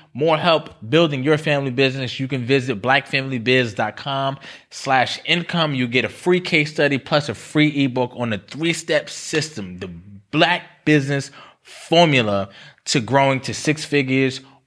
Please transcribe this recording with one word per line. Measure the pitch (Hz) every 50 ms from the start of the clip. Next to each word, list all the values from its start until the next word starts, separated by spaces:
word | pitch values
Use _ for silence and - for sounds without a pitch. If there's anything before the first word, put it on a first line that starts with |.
| - _
more | - 123 151 165 156
help | 151 156 175 160 151 - - - - 110
building | 110 135 165 170 151 143 131 127
your | 151 156 147
family | 156 160 147 143 139 135
business, | 120 135 135 131 131 135 127 117 - -
you | 135 131
can | 139 127 117
visit | 120 139 135 123 135 117 98
black | 107 123 135 143 -
family | - - 135 135 135 131 120
biz | 107 123 127 131 123 113
dot | 101 - 110 107 -
com | - - 143 139 139 135 135 139 - - - - - _ _
slash | - - - 139 135 127 120 110 - - -
income. | 139 165 175 170 - - 170 160 151 139
You | 127 123 117
get | 120 127 110
a | 107
free | - - - 180 180 180
case | 180 - 175 156 147 151
study | - - 147 139 139 131
plus | - - 160 147 147 -
a | 110
free | - - - - 151 151 151 131 143 139
ebook | 131 120 127 123 120 -
on | 120 120 117
the | 104
three-step | 95 - - - 139 165 170 160 165 - - 156 143 - -
system, | - - - - - 156 147 - - 107 98 90 90 90
the | 98 90 85 85 92 101 101 101 - _
Black | - 156 165 165 180 175 - - _ _ _
Business | 151 151 147 131 139 143 139 - - - - - - _ _
Formula | _ - - - - - 165 170 175 156 139 127 113 104 101 98 95 - - - - - - _ _
to | - - 143
growing | 107 104 127 139 139 135 135 127
to | - - 107
six | - - 156 147 156 -
figures | - 147 143 131 131 131 135 135 131 127 - - - - _ _